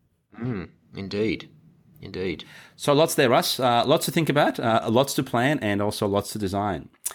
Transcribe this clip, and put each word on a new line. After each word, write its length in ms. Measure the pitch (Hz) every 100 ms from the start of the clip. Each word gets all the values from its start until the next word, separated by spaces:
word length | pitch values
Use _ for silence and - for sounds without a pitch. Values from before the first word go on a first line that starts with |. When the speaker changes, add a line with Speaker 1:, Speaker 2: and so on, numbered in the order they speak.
| _ _ _ 107
Speaker 1:
Mm, 300 | 123 104 76 _ _ -
indeed. 540 | 98 101 110 - - - - _ _ -
Indeed. 440 | - 92 95 80 - - - -
Speaker 2:
So 180 | -
lots 220 | 143 165 -
there, 140 | 131
Russ. 300 | 139 - -
Uh, 240 | 127 120 123
lots 200 | 170 -
to 60 |
think 180 | 170 147
about, 300 | 143 180 -
uh, 280 | 120 110 -
lots 280 | 117 135 -
to 80 |
plan, 340 | 127 120 131 151
and 180 | 107 101
also 240 | 104 - 104
lots 240 | 101 -
to 40 | 110
design. 500 | 98 98 104 80 - _ -